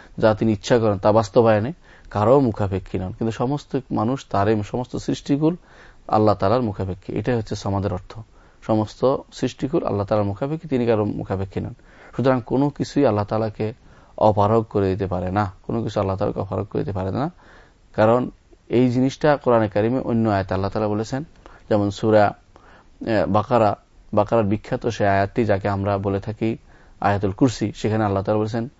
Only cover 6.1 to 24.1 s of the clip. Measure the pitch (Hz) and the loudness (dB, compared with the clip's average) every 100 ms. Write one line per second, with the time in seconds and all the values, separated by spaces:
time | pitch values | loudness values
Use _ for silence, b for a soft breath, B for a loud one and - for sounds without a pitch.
6.1 | 107 107 98 98 127 113 98 95 90 - | 2 2 2 2 2 0 -4 -6 -8 -8
7.1 | 107 101 120 107 107 104 98 98 92 - | -6 -2 -2 -4 -6 -4 -2 -2 -4 -10
8.1 | 110 - b b b - 110 107 - 127 | -18 -20 b b b -2 0 0 0 0
9.1 | 139 - - 127 - 135 165 - 104 101 | 0 -4 -6 -6 -4 -4 -2 0 -2 0
10.1 | 107 101 98 139 160 151 127 120 107 107 | 0 0 -2 -6 -6 -4 -2 2 2 0
11.1 | - 107 95 98 - - - B B B | -4 -6 -6 -6 -6 -8 -10 B B B
12.1 | - 127 127 - 127 143 - 123 143 135 | -2 0 0 0 0 0 -2 -4 2 2
13.1 | 104 104 110 110 - 107 - b b b | 2 0 -2 -4 -4 -6 -8 b b b
14.1 | b - 101 104 113 107 104 98 92 92 | b 2 4 4 2 2 0 0 0 -2
15.1 | 92 90 101 98 - - 117 110 107 98 | -4 -2 -2 -2 -6 -8 -6 -4 -2 -2
16.1 | 95 107 117 101 101 107 110 104 95 95 | -2 -2 -4 -6 -6 -4 -6 -4 -4 -4
17.1 | 107 156 - b b b b _ - 110 | -4 -4 -8 b b b b _ 2 4
18.1 | 123 127 - _ - - 117 127 123 131 | 4 0 -10 _ -20 -2 2 2 2 0
19.1 | - 151 139 127 117 104 104 113 131 127 | 2 2 2 2 2 2 0 0 0 -2
20.1 | 113 110 98 95 95 98 107 107 107 113 | 0 2 0 0 -2 -2 -2 -2 -2 -4
21.1 | 131 165 - B B B 110 101 - 110 | -6 -10 -18 B B B 0 0 0 4
22.1 | 107 101 - _ - - - - - - | 6 4 0 _ -20 -20 -20 -20 -10 -2
23.1 | 104 80 104 104 120 104 - _ - - | 0 2 0 2 2 2 0 _ -20 -4